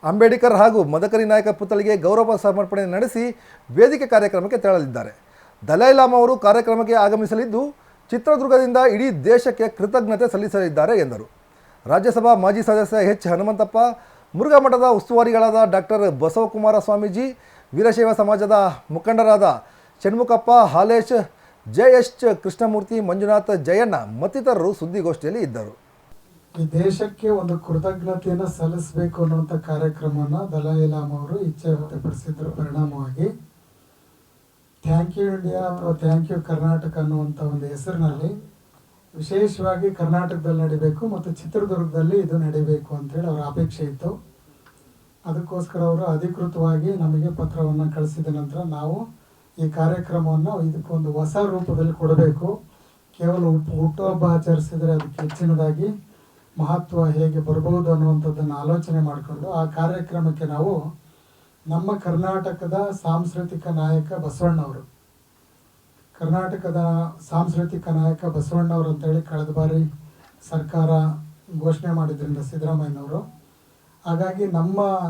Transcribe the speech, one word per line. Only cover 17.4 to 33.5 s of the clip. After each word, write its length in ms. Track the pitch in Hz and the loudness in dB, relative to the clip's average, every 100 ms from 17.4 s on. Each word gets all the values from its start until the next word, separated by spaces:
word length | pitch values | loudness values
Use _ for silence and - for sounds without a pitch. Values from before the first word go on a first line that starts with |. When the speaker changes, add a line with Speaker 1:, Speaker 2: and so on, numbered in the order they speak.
| - - _ | -20 -20 _
Speaker 1:
ವೀರಶೈವ 340 | 135 220 220 226 220 | 2 2 4 2 4
ಸಮಾಜದ 360 | 208 208 208 208 190 147 - | 2 2 4 4 4 -2 -8
ಮುಖಂಡರಾದ 720 | 160 208 226 220 208 190 123 - _ _ _ | -6 0 2 6 6 6 2 -6 _ _ _
ಷಣ್ಮುಖಪ್ಪ, 480 | 196 220 247 233 226 240 | -2 0 2 2 6 6
ಹಾಲೇಶ್, 640 | 214 151 208 233 - 240 165 _ _ _ - | 8 4 4 4 2 0 -2 _ _ _ -8
ಜೆ 100 | 117 | 4
ಎಚ್ 600 | 247 254 240 - 240 214 | 8 8 6 0 0 0
ಕೃಷ್ಣಮೂರ್ತಿ, 580 | 190 180 226 214 196 226 | -4 -2 -2 -2 -4 -4
ಮಂಜುನಾಥ್, 640 | 202 185 202 208 208 196 | -2 -2 2 2 2 -2
ಜಯಣ್ಣ 300 | 143 185 233 | 2 2 2
ಮತ್ತಿತರರು 800 | 165 107 110 180 277 254 220 170 | 0 -6 -6 -4 -2 0 0 0
ಸುದ್ದಿಗೋಷ್ಠಿಯಲ್ಲಿ 680 | 196 165 190 170 160 147 214 | -2 -6 -4 -2 -4 -4 -4
ಇದ್ದರು. 360 | 160 117 104 - _ _ _ - _ _ _ - | -4 -6 -12 -14 _ _ _ -20 _ _ _ -6
Speaker 2:
ಈ 40 | 160 | -2
ದೇಶಕ್ಕೆ 640 | 160 185 190 208 - 220 | 0 0 0 -6 -4 -2
ಒಂದು 300 | 208 175 170 | 0 -2 -6
ಕೃತಜ್ಞತೆಯನ್ನ 840 | - 160 190 185 170 185 185 175 | -4 -2 -2 -4 -6 -6 -4 -4
ಸಲ್ಲಿಸಬೇಕು 800 | 185 165 165 175 160 151 170 165 | -4 -4 -4 -4 -6 -4 -4 -2
ಅನ್ನುವಂಥ 300 | 165 160 156 | -2 0 -2
ಕಾರ್ಯಕ್ರಮವನ್ನ 840 | 160 - 151 156 156 156 147 147 156 | -6 -4 -4 -4 -4 -4 -4 -2 -4
ದಲೈ 500 | 190 156 151 156 156 | -4 -6 -2 0 0
ಲಾಮಾ 320 | 151 143 143 | 0 -6 -8
ಅವರು 220 | 143 185 | -6 -6
ಇಚ್ಛೆ 280 | 180 151 165 | -6 -6 -4
ವ್ಯಕ್ತಪಡಿಸಿದ್ರ 800 | 156 151 - 160 - - 151 156 | -4 -4 -8 -8 -8 -10 -8 -8
ಪರಿಣಾಮವಾಗಿ 1040 | - 151 147 147 139 131 127 190 - - | -6 -6 -2 -4 -4 -10 -4 -4 -4 -18